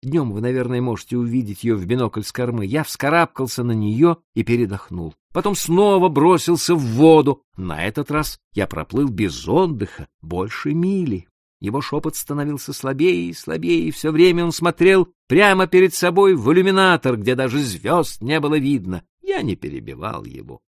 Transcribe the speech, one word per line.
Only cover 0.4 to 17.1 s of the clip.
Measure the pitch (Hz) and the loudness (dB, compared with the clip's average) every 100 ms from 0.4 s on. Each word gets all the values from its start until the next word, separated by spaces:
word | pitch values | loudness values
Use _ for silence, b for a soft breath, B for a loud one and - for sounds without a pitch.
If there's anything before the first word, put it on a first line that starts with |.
наверное, | 120 127 120 123 | -4 -2 -2 -2
можете | 123 107 - 123 | -4 -6 -6 -4
увидеть | 120 123 110 101 | -2 -2 -4 -6
ее | 117 110 | -2 -2
в | |
бинокль | 90 123 117 - | -2 -2 -2 -4
с | 104 | -10
кормы. | - 123 117 | -6 -6 -4
Я | 98 139 | -4 -4
вскарабкался | 151 - 139 165 165 - 131 - | -6 -4 0 2 2 -2 -8 -4
на | 120 | -4
нее | 113 104 110 170 165 _ | -2 -2 2 2 0 _
и | - | -6
передохнул. | 107 120 113 98 - 90 82 - _ | -2 0 0 -4 -10 -12 -12 -14 _
Потом | - 202 | -4 -2
снова | 196 - 170 202 196 175 | -2 0 4 4 4 4
бросился | 143 160 180 - 175 - | 4 4 4 2 0 2
в | 175 | 0
воду. | 131 113 160 156 147 139 _ - | 0 6 8 8 6 -2 _ -10
На | 92 76 | -8 -4
этот | 90 107 147 | -4 -4 -4
раз | 147 151 - _ | -4 -4 -10 _
я | - 95 | -4 -4
проплыл | - 78 113 143 | -4 -6 -2 -2
без | 101 101 76 78 | 0 -2 -2 0
отдыха | 131 185 135 101 - 73 _ | 2 2 -2 -8 -10 -20 _
больше | 80 87 98 - 151 | -10 -6 -6 -6 -4
мили. | 156 175 196 165 95 - _ _ _ | -2 0 -2 -2 -4 -8 _ _ _
Его | 98 123 | -6 -6
шепот | - 143 156 - | -6 -6 -6 -8
становился | - 147 147 143 - | -8 -6 -6 -8 -10
слабее | 143 135 135 175 175 175 | -10 -8 0 0 0 -4
и | |
слабее, | 165 - 160 165 170 165 | -10 -10 -8 -2 -2 -2
и | |
все | 147 151 | -4 -4
время | 156 180 170 170 | 4 4 4 -2
он | |
смотрел | 160 170 165 175 190 175 _ _ | -2 -2 2 4 4 2 _ _
прямо | 151 208 190 185 | 4 4 4 4
перед | 185 185 | 4 4
собой | - 180 175 196 | 2 0 4 4
в | 175 110 | 4 4
иллюминатор, | 170 190 190 190 170 135 | 4 4 4 4 2 0